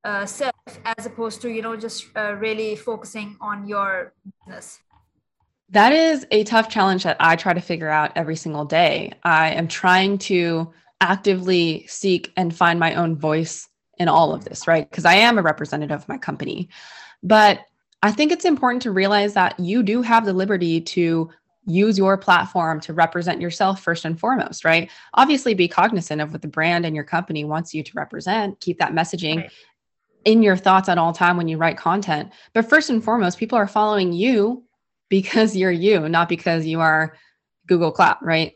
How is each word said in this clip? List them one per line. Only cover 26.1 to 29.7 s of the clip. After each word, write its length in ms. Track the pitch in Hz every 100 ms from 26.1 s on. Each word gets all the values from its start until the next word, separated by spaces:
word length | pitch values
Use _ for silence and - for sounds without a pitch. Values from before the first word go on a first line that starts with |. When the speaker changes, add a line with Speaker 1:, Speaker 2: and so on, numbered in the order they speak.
| 151
Speaker 2:
of 100 | 151
what 120 | 160
the 40 | 156
brand 380 | 160 165 170
and 80 | 170
your 120 | 156
company 380 | 143 165 185 160
wants 300 | 151 156 165
you 80 | 156
to 100 | 147
represent. 640 | - - - 165 220 202 -
Keep 180 | - 170
that 160 | 160
messaging 440 | 160 170 170 160 160
Speaker 1:
Right. 140 | 165 - _